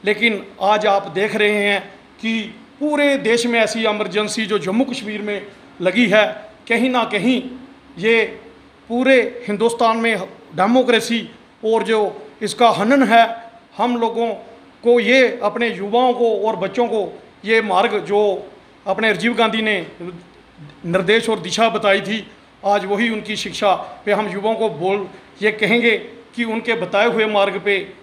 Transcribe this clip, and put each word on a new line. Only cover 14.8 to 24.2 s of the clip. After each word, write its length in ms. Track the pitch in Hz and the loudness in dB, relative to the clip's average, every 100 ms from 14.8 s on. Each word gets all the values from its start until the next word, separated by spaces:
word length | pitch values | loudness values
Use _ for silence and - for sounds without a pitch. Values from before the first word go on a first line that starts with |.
को 160 | 233 240 | 4 4
ये, 400 | 214 262 240 - | 6 4 4 2
अपने 260 | 208 220 233 | -4 0 -4
युवाओं 440 | 185 202 233 254 | -2 -2 2 2
को 220 | 240 233 208 214 | 2 0 0 -2
और 80 | |
बच्चों 320 | 202 190 - 240 | -2 -4 -2 0
को 340 | 220 175 - - - | -2 -4 -10 -20 -12
ये 160 | 196 226 | 0 0
मार्ग 360 | 214 185 233 208 | 2 2 2 0
जो 480 | 160 202 208 185 - - - - 202 | 0 0 2 -2 -8 -20 -20 -12 -6
अपने 240 | 190 220 | 0 0
राजीव 220 | 180 226 | 2 0
गांधी 280 | 240 220 220 | 2 0 0
ने 240 | 220 202 156 - 175 175 - - - - 147 - | -2 -2 -6 -14 -14 -14 -20 -20 -20 -20 -20 -12
निर्देश 440 | 175 175 170 226 226 | -4 -2 2 0 0
और 100 | 214 | -4
दिशा 300 | 180 190 226 | -4 0 0
बताई 320 | 220 202 202 | 2 2 0
थी, 240 | 190 220 180 - - - | 0 -6 -8 -20 -20 -6
आज 220 | 196 202 | -2 -2
वही 240 | 190 202 233 | 0 -2 -2
उनकी 260 | 220 180 | -2 -6
शिक्षा 380 | 214 208 - 208 175 - - | -8 -8 -2 0 0 -4 -10
पे 80 | 208 | -2
हम 140 | 202 | -2